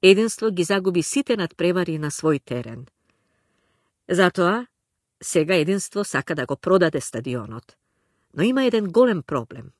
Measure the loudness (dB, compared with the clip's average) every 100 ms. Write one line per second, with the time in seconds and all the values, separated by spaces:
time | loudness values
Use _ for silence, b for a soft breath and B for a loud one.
0 | 6 6 4 -2 -4 -2 0 0 0 -2
1 | -2 -4 -2 -2 -4 -2 0 0 -2 -4
2 | -6 -2 0 0 -2 -8 -8 -14 -18 _
3 | _ _ _ _ _ _ _ _ _ _
4 | -4 2 2 2 0 0 -6 _ _ _
5 | _ _ -2 0 2 2 2 -2 -2 -6
6 | -4 -4 -4 -6 -4 -4 2 4 4 0
7 | -6 -8 -6 -8 -8 -14 -16 _ _ _
8 | _ _ _ -2 0 2 2 0 0 4
9 | 4 2 -2 -6 -6 -14 -18